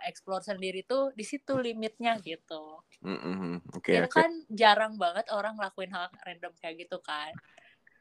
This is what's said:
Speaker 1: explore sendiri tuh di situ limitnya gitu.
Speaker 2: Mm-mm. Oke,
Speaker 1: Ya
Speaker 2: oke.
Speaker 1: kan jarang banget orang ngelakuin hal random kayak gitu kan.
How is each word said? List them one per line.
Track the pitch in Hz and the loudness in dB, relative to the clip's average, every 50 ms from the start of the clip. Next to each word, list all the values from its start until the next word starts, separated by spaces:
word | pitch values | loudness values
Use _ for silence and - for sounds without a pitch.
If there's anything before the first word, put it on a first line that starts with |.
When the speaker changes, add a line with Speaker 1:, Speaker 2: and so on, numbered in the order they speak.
| - | -8
Speaker 1:
explore | 180 175 - - - 190 190 | -8 -8 -10 -6 -4 -4 -4
sendiri | 175 208 202 185 185 190 185 190 185 | -2 -4 -6 -4 -4 -6 -6 -6 -4
tuh | - 247 269 269 277 262 208 | -2 0 0 0 0 -2 -6
di | 214 | -8
situ | - - 277 - - 269 262 | -8 -8 -8 -4 -2 -2 0
limitnya | 247 240 226 220 220 220 - _ 233 233 226 220 180 | 0 -2 -4 -4 -4 -6 -6 _ 0 0 0 0 -2
gitu. | 160 165 160 _ _ 165 156 156 156 156 160 _ _ - _ - | -8 -10 -10 _ _ -12 -12 -12 -14 -18 -20 _ _ -20 _ -6
Speaker 2:
Mm-mm. | 92 95 - - 87 92 95 92 85 87 87 - - - | -6 -4 -4 -2 -4 -4 -2 -2 -4 -4 -6 -8 -10 -12
Oke, | 90 - - | -6 2 4
Speaker 1:
Ya | 85 87 85 | 6 6 6
Speaker 2:
oke. | - - 320 330 | 6 6 6 6
Speaker 1:
kan | 330 339 330 311 | 6 4 -4 -10
jarang | _ 220 208 226 214 208 208 220 220 220 | _ 2 8 8 8 8 8 4 0 0
banget | 208 180 170 170 202 233 - 214 | 0 0 0 0 -2 -4 -2 -2
orang | 202 196 220 220 214 | -2 -2 -2 -4 -4
ngelakuin | 202 190 - - 185 180 | -6 -6 -6 -8 -8 -6
hal | 190 180 175 180 - - - | -6 -6 -6 -8 -10 -14 -14
random | 185 175 170 170 175 170 _ - | -14 -12 -12 -12 -14 -14 _ -12
kayak | 165 165 165 175 | -12 -10 -10 -10
gitu | - 185 175 - | -10 -10 -10 -6
kan. | - 151 151 151 156 165 165 - - _ - - - - _ _ _ _ _ | -8 -6 -6 -6 -10 -12 -14 -18 -20 _ -20 -20 -20 -20 _ _ _ _ _